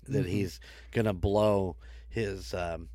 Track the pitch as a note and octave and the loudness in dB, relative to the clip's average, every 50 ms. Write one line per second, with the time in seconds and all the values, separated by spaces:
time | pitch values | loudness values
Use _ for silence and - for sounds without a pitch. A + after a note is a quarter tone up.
0 | - - C3+ C#3 F#2 F2+ F#2+ G#2 G2 F2+ - - - - - - - - - A#2+ | -6 -2 0 0 0 2 0 0 0 -2 -4 -8 -16 -18 -20 -20 -16 -4 -2 0
1 | A2 A2 G2 F2 E2+ G2+ G2 G#2 G#2+ G#2+ G#2 G2 F#2+ F2+ D#2+ - - - - - | 2 2 2 2 2 4 6 6 6 6 6 4 2 0 -2 -6 -12 -16 -16 -18
2 | - - - A#2 A2 G2+ G2 F#2+ F2+ - - F#2 F2 E2+ E2 E2 E2+ - - | -16 -8 -4 -4 -2 -2 -4 -6 -8 -6 -6 -4 -4 -4 -4 -6 -8 -12 -14